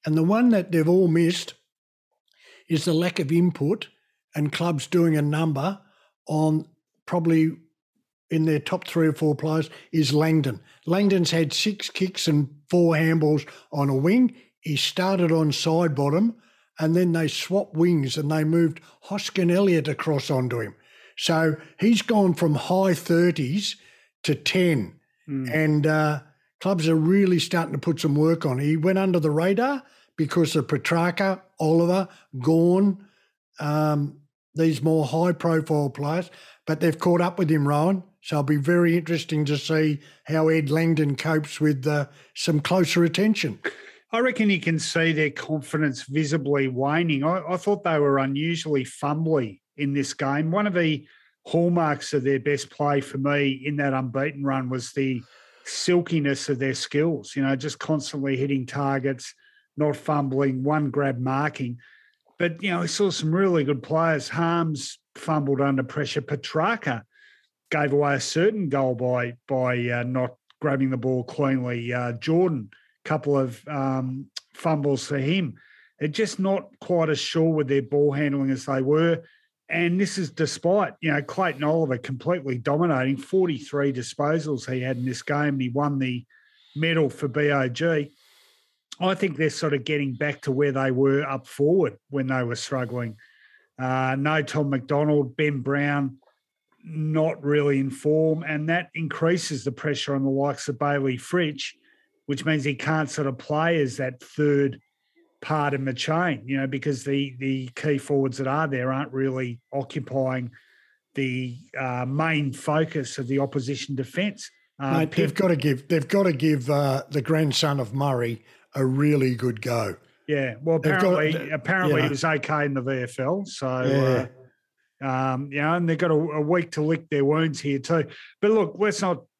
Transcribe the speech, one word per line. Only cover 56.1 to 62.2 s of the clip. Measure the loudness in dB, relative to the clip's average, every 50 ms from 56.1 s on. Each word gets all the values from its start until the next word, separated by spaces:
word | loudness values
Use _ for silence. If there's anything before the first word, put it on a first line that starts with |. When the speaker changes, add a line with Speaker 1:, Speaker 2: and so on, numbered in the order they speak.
| 0 0 2 0 -2 -2 -2 -4
Speaker 2:
of | -2 -2
their | -2 -2 -2
skills, | -4 -6 -2 0 0 2 2 0 -2 -6 -8 -4
you | -2
know, | 0 0 0
just | -2 -4 -8 -8 -8
constantly | -4 -2 -2 -2 -2 -6 -8 -4 -2 -2 -2
hitting | -2 0 0 -2 -2 -4
targets, | -4 -6 -4 -2 -2 -2 -2 -2 -2 -4 -4 -10 -18 -18 _ _ _ _ _ _ _ _
not | -2 -2 -2 -2
fumbling, | -4 -4 -2 -2 0 0 0 0 0 0 0 0 0 -2
one | 0 0 0 0 0
grab | -2 0 -2 -2 -2 -2
marking. | -2 -2 -2 0 -2 -2 -4 -4 -6 -6 -8 -10 -14 -20 -20 _ _ _ _ _